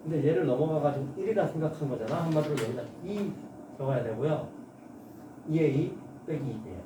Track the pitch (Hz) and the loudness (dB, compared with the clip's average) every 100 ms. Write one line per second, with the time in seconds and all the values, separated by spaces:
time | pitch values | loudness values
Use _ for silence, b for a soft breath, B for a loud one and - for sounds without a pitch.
0 | 156 156 139 170 - 123 156 156 143 139 | 0 2 4 4 4 2 4 4 4 2
1 | 135 - 190 214 160 160 156 - 143 120 | -4 -4 0 2 2 2 0 0 -2 -2
2 | 113 156 165 156 143 131 113 127 - - | -2 0 2 4 4 2 0 -2 -6 -8
3 | 175 208 202 - - - - - 135 131 | -6 -2 -2 -4 -10 -14 -16 -4 0 2
4 | 113 113 143 151 - - - - - - | 0 0 2 2 -2 -10 -16 -18 -18 -18
5 | - - - - - 156 151 135 180 - | -16 -16 -16 -14 0 4 6 6 2 -2
6 | - - - 151 135 110 110 90 | -12 -14 -4 -4 -2 -6 -8 -10